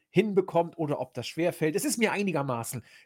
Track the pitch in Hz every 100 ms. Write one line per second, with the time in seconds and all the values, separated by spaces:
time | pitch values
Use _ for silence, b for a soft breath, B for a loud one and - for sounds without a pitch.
0 | _ 175 214 196 185 165 170 - 151 143
1 | 131 127 113 - 170 - 156 180 294 226
2 | 214 180 202 156 139 117 113 123 B B